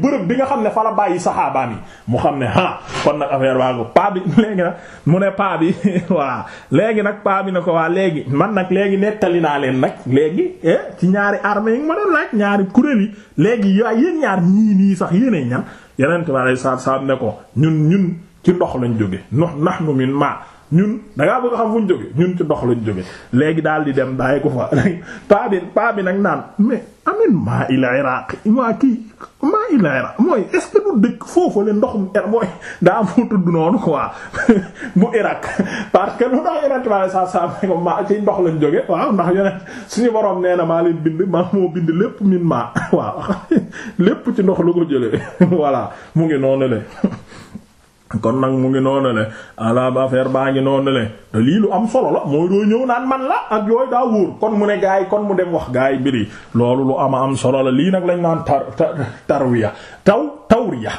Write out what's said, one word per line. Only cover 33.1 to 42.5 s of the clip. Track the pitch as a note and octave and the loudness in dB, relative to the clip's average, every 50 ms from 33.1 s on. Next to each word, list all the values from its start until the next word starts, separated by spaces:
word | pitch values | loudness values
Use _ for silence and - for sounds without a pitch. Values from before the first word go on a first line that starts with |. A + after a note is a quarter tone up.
| - B3 A3+ - | 2 0 0 2
tudd | G#3+ F#3+ E3+ | 0 0 2
noonu | F3 E3 D#3+ D#3+ E3+ A3+ G#3 | 2 2 2 2 2 2 2
quoi. | - F3 D3 C3 A2+ - - - - - - - - - | 0 0 0 0 -2 -6 -8 -12 -16 -12 -8 2 4 4
<laughs> | A3 G3 - - - - - B3 - | 4 4 2 -4 -12 -14 -14 -2 2
Bu | F3+ A3 A#3 A3 | 2 2 2 2
Irak. | G#3+ G3 D#3 - - - - - - F#3+ - - A3+ G3+ - | 0 0 0 -2 -4 -8 -6 -4 -4 -4 -4 -6 -8 -4 2
Parce | - F3+ F#3+ - - | 2 2 2 2 0
que | - B3 | -2 0
lu | C4 C4 D#4 | 0 0 0
tax | E4 F4 D#4+ D4+ D4 | 0 0 -2 0 0
Irak | C#4 C4 B3+ B3+ | 0 0 0 0
la | A3+ G3+ G3 F#3+ F#3 | 0 0 0 0 0
sa, | F#3+ F#3+ F#3 | 0 -2 -2
sa, | F3+ - F3+ E3+ E3 - - G#3 F#3+ F3+ E3 F3 | 0 0 -2 -2 -2 -4 -4 -2 -2 -2 0 0
ma | F3 E3+ G#3 F#3+ - | -2 -2 -2 0 0
ci | G3+ G#3+ | 0 0
ndox | G#3 - - - | 2 0 0 2
lañ | F3 E3 E3 D#3 | 0 0 2 0
jóge. | D3+ C#3+ D#3+ - - - | 0 2 2 0 0 0
Waaw, | F3 - C#4 D4+ | -2 0 0 0
ndax | G#3 F#3+ E3 F3+ F3+ | 0 0 2 0 0
Yonent, | G3 G3 G3 F#3+ - - - - - - - | 0 0 -2 -2 -6 -12 -16 -16 -16 -16 -6
suñu | - G#3 A#3+ A#3+ | -2 0 0 2
Boroom | A3 A3 G#3+ G3 F#3 F3+ | 2 2 0 0 0 0
nee | F3+ F3+ F3 | 0 0 2
na | F3 E3 | 2 0
maa | E3 E3 E3+ | 0 0 0
leen | F3 E3+ E3 | 0 0 -2
bind, | D#3 D3+ E3 D#3 E3 G3+ F#3+ | -2 -2 -2 0 0 -2 0
maa | E3 E3+ F3+ F3+ | 0 0 0 0
moo | G3+ G3 F#3 E3+ | 0 0 0 0
bind | D#3 F3+ E3 D#3+ | -2 -2 -2 0
lépp | D#3+ F3+ A3 A#3+ - - | 0 0 -2 -2 -2 0
min | G#3 F#3+ F#3 F3 | 2 2 2 2
ma. | E3+ D#3+ | 2 0